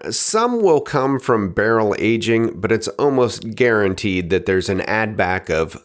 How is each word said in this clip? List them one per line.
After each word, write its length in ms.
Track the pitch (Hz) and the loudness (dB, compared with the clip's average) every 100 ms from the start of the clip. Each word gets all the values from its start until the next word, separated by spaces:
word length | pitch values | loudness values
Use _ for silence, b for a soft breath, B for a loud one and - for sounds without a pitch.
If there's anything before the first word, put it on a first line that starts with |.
| - | -6
some 500 | - - 220 240 233 | -4 0 0 0 2
will 200 | 196 147 | 2 2
come 380 | - 143 135 135 | 2 0 0 0
from 340 | - 113 98 | 0 0 0
barrel 420 | 104 107 113 107 - | 0 2 2 2 0
aging, 640 | 104 113 113 113 113 85 | 0 0 0 0 0 -2
but 120 | 101 | -2
it's 160 | 110 - | -2 -2
almost 680 | - 143 131 117 - 113 107 | 0 2 2 0 -2 -6 0
guaranteed 720 | 123 110 98 92 104 92 85 | 2 4 2 0 -2 -2 0
that 160 | 92 92 | 0 2
there's 240 | 95 95 | 0 0
an 120 | 95 | -2
add 360 | - 95 107 101 | -2 -2 -2 -2
back 320 | 90 92 - | -2 -2 -2
of 320 | 80 80 - | -2 -2 -6